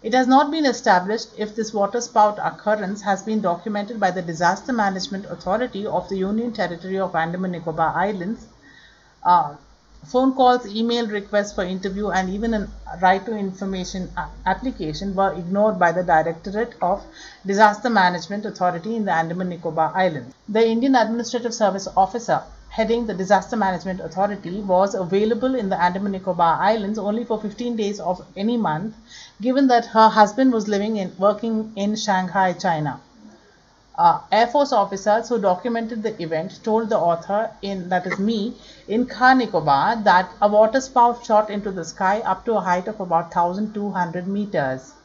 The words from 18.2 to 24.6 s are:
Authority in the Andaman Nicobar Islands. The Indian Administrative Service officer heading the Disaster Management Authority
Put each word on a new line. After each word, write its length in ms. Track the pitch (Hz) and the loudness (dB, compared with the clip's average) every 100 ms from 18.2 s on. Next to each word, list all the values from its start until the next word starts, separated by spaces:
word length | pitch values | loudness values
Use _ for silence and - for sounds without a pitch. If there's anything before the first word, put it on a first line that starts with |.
| 165 202 208 | -6 -8 -8
Authority 480 | 196 180 170 185 | -2 0 0 -6
in 100 | 226 | -4
the 80 | 202 | -2
Andaman 360 | 165 165 170 185 | 0 -2 -4 -6
Nicobar 420 | 170 170 160 156 175 | -6 -6 -2 0 2
Islands. 360 | 190 147 120 - - | 0 -2 -10 -18 -4
The 160 | 214 | 2
Indian 300 | 226 226 269 | 2 2 2
Administrative 580 | 262 214 226 226 247 233 | 4 2 -2 -4 -4 -6
Service 360 | 226 208 190 190 - | 0 0 0 -4 0
officer 440 | 190 - - 147 - - - | 0 0 -2 -4 -4 -20 -16
heading 360 | - 220 233 226 | -4 0 0 -2
the 80 | |
Disaster 420 | 180 190 202 190 220 | -6 2 2 2 -2
Management 420 | 196 180 180 185 | -2 -2 -6 -8
Authority 640 | 165 156 202 202 165 190 | -8 -2 -2 -2 -8 -8